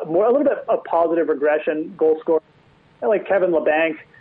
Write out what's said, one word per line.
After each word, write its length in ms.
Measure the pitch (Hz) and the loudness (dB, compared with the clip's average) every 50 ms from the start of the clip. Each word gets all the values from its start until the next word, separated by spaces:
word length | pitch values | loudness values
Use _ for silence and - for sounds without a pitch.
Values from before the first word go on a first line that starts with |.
| - | -2
more, 180 | 156 165 180 208 | -2 0 2 2
a 60 | 240 | 2
little 140 | 247 285 294 | 2 2 2
bit 200 | 277 214 - - | 0 0 -2 -2
of 180 | 151 147 - - | -2 -2 -2 -2
positive 440 | - 165 165 170 160 165 165 156 147 | -2 0 0 0 2 0 0 0 0
regression, 640 | 156 131 143 151 151 156 - 170 156 156 165 185 196 - | -2 0 0 0 0 0 -2 -2 -4 -4 -6 -8 -4 0
goal 200 | 160 156 156 156 | 2 2 0 0
scorer, 200 | - 165 160 156 _ _ _ _ _ _ _ _ _ _ _ - | 0 0 0 0 _ _ _ _ _ _ _ _ _ _ _ -6
like 260 | - 117 - - - - | -2 0 0 0 0 0
Kevin 220 | 196 196 185 175 | 0 2 2 2
Labanc 460 | 165 151 - - 151 160 165 165 156 - - _ - - | 0 2 2 2 0 2 0 -2 -2 -6 -14 _ -20 -18